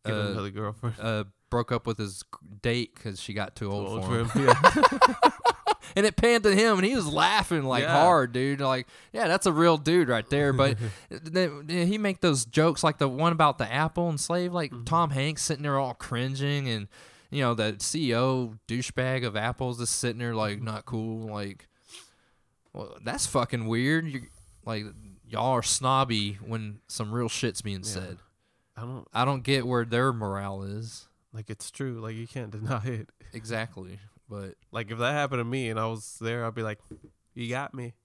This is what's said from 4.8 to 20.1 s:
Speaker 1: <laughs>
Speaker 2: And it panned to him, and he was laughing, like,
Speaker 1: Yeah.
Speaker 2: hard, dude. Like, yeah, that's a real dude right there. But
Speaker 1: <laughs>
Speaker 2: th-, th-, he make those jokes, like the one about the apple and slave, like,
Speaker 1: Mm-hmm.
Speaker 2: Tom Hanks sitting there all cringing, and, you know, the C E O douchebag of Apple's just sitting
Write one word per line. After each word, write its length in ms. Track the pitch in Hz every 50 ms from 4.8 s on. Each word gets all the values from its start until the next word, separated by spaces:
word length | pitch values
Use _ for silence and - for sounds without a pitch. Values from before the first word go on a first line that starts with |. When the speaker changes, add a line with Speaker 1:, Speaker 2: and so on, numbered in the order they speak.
| - - - - - 277 240 - - - -
Speaker 1:
<laughs> 60 | - - 466 - - - 415 403 - - - -
Speaker 2:
And 100 | 190 202
it 80 | 214 -
panned 300 | - 226 233 240 233 202
to 100 | 214 196
him, 240 | 196 220 226 214 185
and 80 | 185
he 80 | 214 269
was 140 | 247 175 151
laughing, 520 | 147 156 165 180 208 214 180 - 175 156 135
like, 180 | 131 127 120
Speaker 1:
Yeah. 100 | 139 156 170 143 160
Speaker 2:
hard, 260 | 180 180 156 131 120
dude. 280 | 117 127 131 139 139 139
Like, 260 | 139 131 131 127 123 _ - - - _
yeah, 140 | - 220 226
that's 200 | 160 175 202 -
a 60 | 190
real 240 | 156 151 165 170 165
dude 320 | 147 143 151 170 180 160 123
right 200 | 123 113 107 -
there. 220 | 143 143 147 139
But 260 | 131 131 139 135 127 104 117 110 101
Speaker 1:
<laughs> 160 | - - _
Speaker 2:
th-, 220 | - 110 160 160 160 185 185 165 143 143 147
th-, 220 | 151 170 180 170 180
he 100 | 208 214
make 220 | 208 202 185 -
those 240 | - 175 147 131 117
jokes, 400 | 117 - 156 156 170 147 - -
like 140 | 160 151 -
the 100 | 147 135
one 240 | 123 135 160 170
about 260 | 170 160 160 147 131 -
the 120 | 120 104
apple 380 | 117 135 156 160 - 175 170 170
and 120 | 156 139
slave, 320 | - - 165 180 180 180
like, 180 | 175 175 156 135
Speaker 1:
Mm-hmm. 140 | - 120 117
Speaker 2:
Tom 260 | 123 160 170 170 156
Hanks 320 | 139 135 139 151 156 -
sitting 220 | - - 156 135 147
there 160 | 147 139 139
all 140 | 139 127 120
cringing, 720 | _ - - 127 117 127 131 135 135 139 143 143 143 135 127
and, 180 | 113 107 101 - _ - - - - - _ _
you 100 | - 143
know, 120 | 135 120 117
the 200 | 110 107 110 101 98
C 300 | - - - 160 160 127
E 40 | 117
O 400 | 117 127 131 131 131 123 113 110 107 _ -
douchebag 580 | 113 123 123 - - - 127 131 131 131 123
of 80 | 113 101
Apple's 440 | 107 107 120 120 - 131 127 123 117
just 180 | 120 117 - -
sitting 200 | - 120